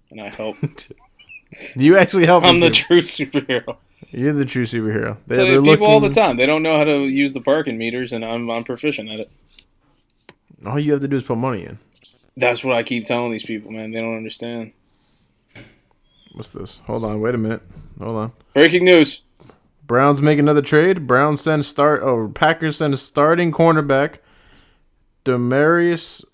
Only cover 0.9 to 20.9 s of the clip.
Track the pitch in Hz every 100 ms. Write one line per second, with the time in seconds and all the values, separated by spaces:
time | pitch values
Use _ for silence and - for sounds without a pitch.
0.9 | - _ _ _ - _ - - 127 143
1.9 | 190 185 190 165 175 175 175 165 - -
2.9 | 175 170 - 131 147 - 123 - - _
3.9 | _ - - 139 143 135 127 117 120 107
4.9 | 107 113 107 - 127 127 135 143 156 208
5.9 | 214 - 139 - 123 135 156 160 156 151
6.9 | 143 139 135 139 135 135 151 147 113 113
7.9 | 123 120 117 113 117 117 117 117 123 151
8.9 | 127 107 110 - _ _ _ _ _ _
9.9 | _ _ _ _ _ _ _ 98 143 147
10.9 | 143 139 139 127 117 131 107 - 107 _
11.9 | _ _ _ _ - 123 120 131 117 113
12.9 | 120 107 120 120 110 - 110 107 110 110
13.9 | 113 113 113 110 - 117 117 113 _ _
14.9 | _ _ _ _ _ _ - - _ _
15.9 | _ _ _ _ - - - 92 - -
16.9 | 113 110 107 113 123 110 113 - - -
17.9 | - 113 113 113 - _ 139 156 180 185
18.9 | 175 143 - _ _ - _ _ _ -
19.9 | 123 139 143 147 147 147 147 135 151 180